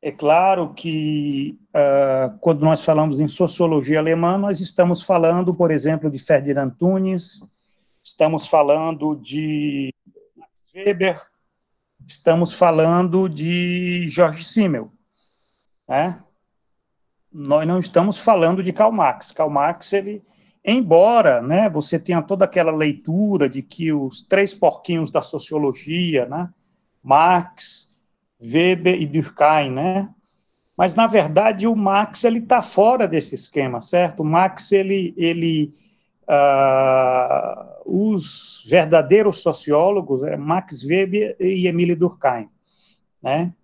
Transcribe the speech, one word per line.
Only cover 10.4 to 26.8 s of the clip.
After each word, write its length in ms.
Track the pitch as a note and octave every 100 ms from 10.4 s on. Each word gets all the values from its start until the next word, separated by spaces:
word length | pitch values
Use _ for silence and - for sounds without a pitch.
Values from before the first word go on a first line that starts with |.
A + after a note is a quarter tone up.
| _ _ _
Weber, 480 | F#3 G3 F#3 F#3+ D#3+ - _ _ _ _ _ _ _
estamos 480 | - - - E3 E3+
falando 760 | - F3 D#3+ D#3+ F3 F3+ F3+ F#3
de 800 | D3+ D#3+ F3 F3 F3+ F3+ F3+ E3+
George 340 | E3+ E3+ D#3+
Simmel, 480 | E3 A3+ G3 C#3 A2 _ _ _ _ _ _ _ _ _ -
né? 320 | C3 E3+ E3+ _ _ _ _ _ _ _ _ _ _ _
Nós 320 | D#3 C#3 D3 D#3+
não 100 | F3+
estamos 400 | E3+ F3 F#3+ G3
falando 420 | - G3+ E3 F#3
de 120 | F#3
Karl 180 | F3+ G#3+
Marx. 400 | A3 D3 - -
Karl 200 | - D#3
Marx, 420 | C#3+ D3 E3+ -
ele, 280 | G3 G3 G#3 _ _ _ _
embora, 760 | - A#3+ G#3 E3 G3+ A#3 E3+ B2
né, 300 | B2 E3+ G#3+
você 260 | D#3 C#3+ E3
tenha 240 | F3 E3+
toda 240 | D#3 G3
aquela 280 | F#3+ F#3 D#3+
leitura 760 | D#3 D3+ D3 - E3+ G#3 F#3+ C#3
de 140 | C3+
que 300 | C3 - E3
os 340 | D3+ C3+ - -
três 260 | F#3+ G3
porquinhos 600 | G#3 E3+ - - E3 D#3
da 100 | D#3+
sociologia, 1040 | - D3+ - D#3 C#3+ C3 C#3+ E3+ F3 D3 A#2+
né, 260 | D3+ F3 _ _ _